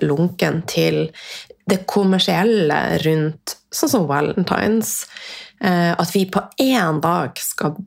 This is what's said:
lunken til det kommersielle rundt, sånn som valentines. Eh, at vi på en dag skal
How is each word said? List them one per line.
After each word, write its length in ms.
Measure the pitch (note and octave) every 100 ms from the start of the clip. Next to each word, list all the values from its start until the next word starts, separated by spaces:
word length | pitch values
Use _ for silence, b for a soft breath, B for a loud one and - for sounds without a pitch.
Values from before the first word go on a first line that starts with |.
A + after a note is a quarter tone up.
| D3+
lunken 560 | C#3+ F3+ - D#3+ E3 -
til 380 | - D#3+ D#3 D#3 B B B B - -
det 120 | F#3+ -
kommersielle 1080 | G3+ F#3+ F#3 F3 E3 G#3+ G#3+ D3+ D3 C2+ D#3+
rundt, 540 | D#3 D#3 D#3 D#3 - - _
sånn 160 | - D#4
som 160 | A3+ D3
valentines. 960 | C#3 D3 - F3 - G3+ A3 G#3+ - - B B B B B
Eh, 320 | F#3+ F3 E3+
at 180 | E3+ F3
vi 120 | G3+ F#3+
på 140 | F#3+ - -
en 380 | C4 B3+ E3+ D3+
dag 400 | D#3+ F3 C3 -
skal 360 | - - D3+ E3